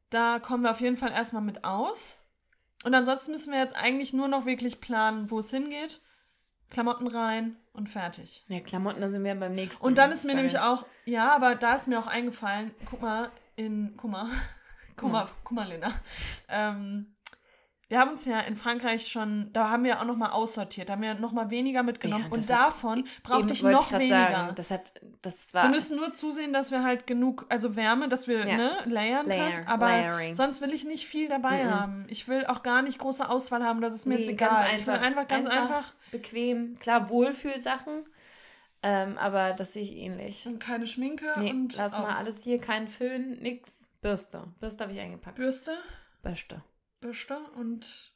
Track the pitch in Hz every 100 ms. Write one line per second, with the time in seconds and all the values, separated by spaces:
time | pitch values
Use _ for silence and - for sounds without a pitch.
0 | _ 226 233 233 233 247 240 226 247 247
1 | 254 208 233 220 208 202 - 196 311 453
2 | - - _ _ _ _ _ - 247 262
3 | 247 269 302 311 294 269 262 - 233 269
4 | 262 262 277 269 247 254 240 - - 226
5 | 220 220 208 220 214 262 294 294 311 -
6 | _ _ _ _ _ _ _ - 233 247
7 | 247 233 226 220 226 226 _ - 208 208
8 | 175 175 165 - - 180 - 185 196 -
9 | 196 202 196 196 185 185 190 - 262 262
10 | 285 320 285 269 262 262 226 247 - -
11 | - 233 240 294 247 240 240 262 262 233
12 | 226 233 240 240 208 202 220 214 - 247
13 | 233 220 233 - - - 220 214 208 -
14 | 233 208 226 262 - - - - - -
15 | 269 226 196 - - 233 202 165 190 214
16 | - - - - - 208 208 202 196 208
17 | 208 _ - - _ _ _ _ - 240
18 | 269 302 262 220 214 208 240 240 240 226
19 | - 233 214 208 208 226 214 233 247 233
20 | 233 233 220 214 226 220 202 - 180 202
21 | 220 208 226 226 214 240 262 254 240 233
22 | - 208 226 233 220 240 285 311 233 220
23 | 262 - - 254 208 277 262 269 - 202
24 | 262 190 185 185 175 185 175 190 - -
25 | - - 185 - - 180 254 294 311 294
26 | 330 339 302 294 302 269 262 262 254 247
27 | - 240 254 254 - 240 233 208 220 240
28 | 294 254 247 226 202 226 247 381 240 226
29 | 214 262 294 190 - 170 170 226 233 175
30 | 170 170 165 175 269 269 277 302 302 311
31 | - 302 302 277 254 277 247 202 202 196
32 | 196 214 - 262 269 247 247 247 277 254
33 | 269 262 - 247 254 240 233 226 226 226
34 | 262 240 220 208 226 220 208 214 208 214
35 | 254 277 277 269 262 254 262 294 277 -
36 | - 233 - 233 247 240 233 240 - 233
37 | 202 240 254 277 285 269 247 262 269 302
38 | 302 - - - - - _ _ 202 202
39 | 196 - 202 196 190 190 190 214 208 -
40 | 185 185 202 202 240 226 240 233 226 -
41 | 262 302 311 302 302 262 254 196 208 208
42 | 208 202 208 214 240 240 240 220 220 -
43 | 247 262 262 247 240 247 - - - _
44 | 208 196 - - 175 - 220 214 208 196
45 | 185 180 - 190 254 262 - 330 359 -
46 | - _ - 170 - - - _ _ _
47 | 240 233 - 285 294 240 233 226 - -
48 | -